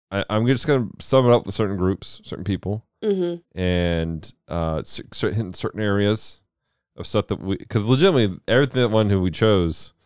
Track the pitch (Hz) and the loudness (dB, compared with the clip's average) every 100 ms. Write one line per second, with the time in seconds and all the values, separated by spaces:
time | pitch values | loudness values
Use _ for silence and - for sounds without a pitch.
0 | _ 98 - 107 120 131 - 135 113 - | _ -6 -2 0 2 2 2 0 0 -8
1 | - 131 123 120 - 98 104 98 92 98 | 0 2 6 4 2 -4 -2 0 0 0
2 | - - - - 92 92 92 107 - _ | -6 -16 -14 -10 -4 -4 -4 -8 -8 _
3 | 214 196 175 170 _ 92 90 90 87 85 | -2 -2 -2 -6 _ -4 0 2 2 0
4 | 82 82 - - - 85 82 78 - - | -2 -6 -10 -20 -8 -4 -2 -4 -6 -10
5 | - - 110 101 98 - - - 104 101 | -10 -4 -2 -2 -4 -6 -8 -4 -2 2
6 | 104 110 - - _ _ _ _ _ - | 2 0 -4 -16 _ _ _ _ _ -14
7 | - 110 - 98 95 98 - 113 107 131 | -4 -2 -2 -4 -4 -6 -2 -2 2 4
8 | 190 147 104 90 - 120 143 127 120 110 | 4 4 0 -2 0 2 2 2 2 2
9 | 104 98 92 78 110 98 85 78 - _ | 4 2 2 2 4 4 2 -2 -10 _